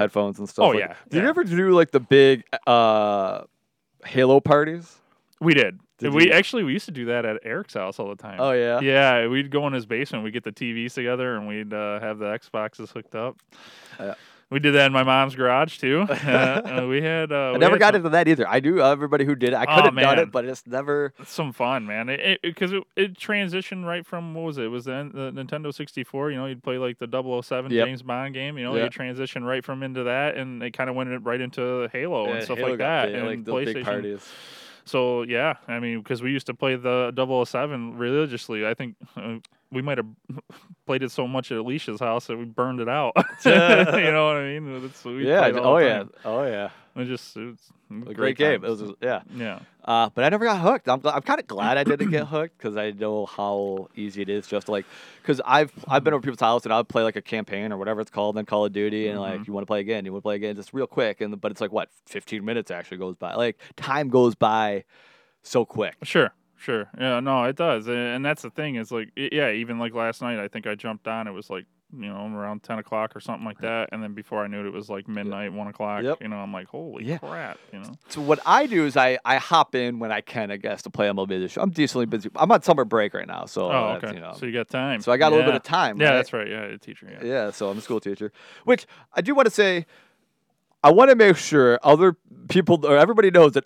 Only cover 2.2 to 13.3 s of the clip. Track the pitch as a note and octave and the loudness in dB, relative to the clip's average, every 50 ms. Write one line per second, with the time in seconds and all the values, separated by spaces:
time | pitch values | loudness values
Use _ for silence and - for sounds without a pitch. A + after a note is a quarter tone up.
2.2 | C#3 C3+ C3+ A#2 - _ - - - B2+ A#2+ A#2 A2+ A2 A2 A2 G#2 G#2 G2+ G2+ | 8 8 6 4 0 _ -8 -4 2 4 6 6 6 6 4 4 2 2 2 0
3.2 | F#2+ F#2+ G2 - - - _ _ _ _ _ _ _ _ _ _ - - - C3 | 0 -2 -4 -6 -10 -14 _ _ _ _ _ _ _ _ _ _ -20 -4 2 4
4.2 | C3 B2+ C3+ C#3 - - D3+ D3 D3+ D#3 D#3+ E3+ E3+ - - _ _ _ _ _ | 6 8 8 6 8 6 6 6 4 2 -2 -8 -12 -18 -20 _ _ _ _ _
5.2 | _ _ _ _ D#3+ E3 D3+ C#3+ A#2 F#2+ F2+ F#2+ _ _ _ _ - D3 C#3 D#3 | _ _ _ _ 4 6 6 6 6 4 0 -6 _ _ _ _ -4 0 4 6
6.2 | E3+ - D#3 F3 G3+ - - A#3+ F#3+ C3+ C3+ G#3 - - E3 B2+ A#2+ A#2 A#2+ A#2+ | 6 8 6 4 4 2 -2 -2 -2 0 -2 -4 -4 -8 -10 -8 -4 -2 -2 -2
7.2 | A#2 A2 G#2+ - - A2+ A#2 F3 G#3 - - A2 F#2 F#2+ G2 - A2+ G2 G2+ G2 | -2 -2 -4 -6 -6 -6 -6 -6 -8 -8 -8 -6 -6 -6 -6 -8 -8 -8 -10 -12
8.2 | - G#2+ F#2+ F#2 B2+ C3+ C3 B2 A#2+ A#2 A#2 B2 C#3 C3+ C3+ C3+ C#3 C3 B2+ A#2+ | -14 -14 -6 -2 0 2 2 2 2 2 0 0 2 4 4 6 6 6 6 4
9.2 | A#2 A#2 B2+ C3+ C#3 C#3 C#3+ D3 D3 C#3+ C3+ B2+ A2+ G#2 A#2 A#2 C#3 - - A#2 | 2 2 0 -2 -2 0 -2 -2 -2 0 -2 -4 -4 -4 -4 -4 -4 -6 -6 -8
10.2 | G#2+ G#2+ G#2+ A#2+ - A2+ G#2 - C3+ A#2+ A2+ A#2 A#2 A#2+ - C#3 B2 A#2+ B2+ B2 | -8 -8 -8 -8 -10 -10 -10 -8 -8 -8 -6 -6 -8 -8 -8 -6 -4 -4 -4 -2
11.2 | B2+ B2+ A#2+ G#2+ G#2 G#2 G#2 G#2+ G#2+ G#2 G#2+ G#2 G#2 G#2 G#2 G#2 A2+ G#2+ G#2+ G#2+ | -4 -4 -4 -6 -8 -8 -10 -10 -10 -8 -8 -6 -6 -6 -6 -6 -6 -8 -8 -6
12.2 | G#2+ G#2 G#2+ A#2 - _ - A2+ G#2+ G#2+ - - A2 G#2 - A#2 G#2 _ - A2 | -6 -6 -6 -8 -10 _ -8 -6 -6 -6 -8 -12 -16 -14 -14 -16 -16 _ -10 -8
13.2 | A#2 C3 | -8 -8